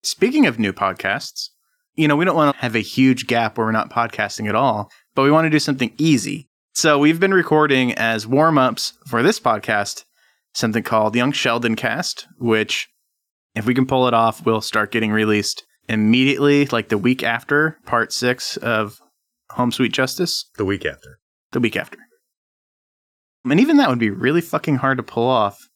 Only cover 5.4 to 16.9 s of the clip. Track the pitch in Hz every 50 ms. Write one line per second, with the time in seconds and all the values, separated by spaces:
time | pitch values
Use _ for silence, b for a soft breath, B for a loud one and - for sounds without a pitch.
5.4 | 160 160 151 151 - - 143 131 127 113 - - 147 165 151 120 - - 147 160
6.4 | 143 _ _ _ _ _ _ - - 160 147 143 143 151 165 165 185 196 196 185
7.4 | 170 - 156 156 151 147 139 131 127 123 - - 110 113 113 110 104 110 127 139
8.4 | 156 165 160 143 131 127 110 - - - - _ _ - - 117 120 175 226 -
9.4 | _ 123 113 104 - - 110 104 101 - - - - _ _ _ _ _ _ _
10.4 | _ _ _ - - 113 107 113 104 - 120 113 107 107 104 120 123 135 139 -
11.4 | - 131 117 120 120 113 110 - - 120 110 139 180 - - - - _ - _
12.4 | - 117 110 110 110 113 - - - _ _ _ _ _ _ _ _ _ _ _
13.4 | _ _ _ - 107 113 127 131 131 131 139 131 127 123 117 117 113 113 110 -
14.4 | - 113 113 110 104 - - 110 107 104 - 117 110 107 107 110 107 107 107 104
15.4 | 101 - - - - _ _ _ _ _ 113 107 107 107 113 127 131 135 139 -
16.4 | 143 143 143 143 143 135 - 117 104 -